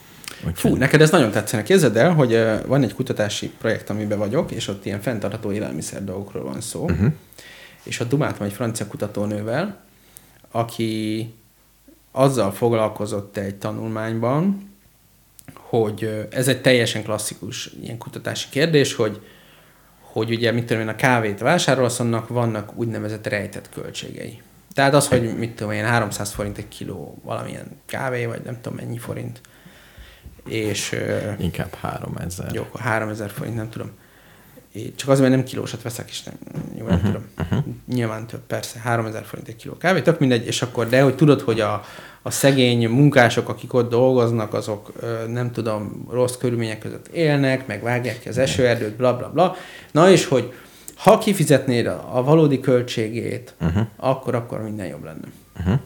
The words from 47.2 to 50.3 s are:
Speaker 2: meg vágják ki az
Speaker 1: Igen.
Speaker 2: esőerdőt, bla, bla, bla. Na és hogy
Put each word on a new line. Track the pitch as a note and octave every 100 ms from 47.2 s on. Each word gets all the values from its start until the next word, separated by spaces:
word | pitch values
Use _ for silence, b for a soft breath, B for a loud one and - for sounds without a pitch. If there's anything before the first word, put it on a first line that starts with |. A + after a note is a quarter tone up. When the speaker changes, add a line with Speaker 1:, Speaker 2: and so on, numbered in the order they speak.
| D#3 C#3+ C#3 C3 -
Speaker 2:
meg | G#2
vágják | A2+ B2 A#2+ A2
ki | -
az | A2
Speaker 1:
Igen. | C3+
Speaker 2:
esőerdőt, | C#3 B2 A2+ A2 A2
bla, | B2+ A#2+
bla, | -
bla. | C#3+ F3+ B B B B
Na | D3 G3+
és | -
hogy | -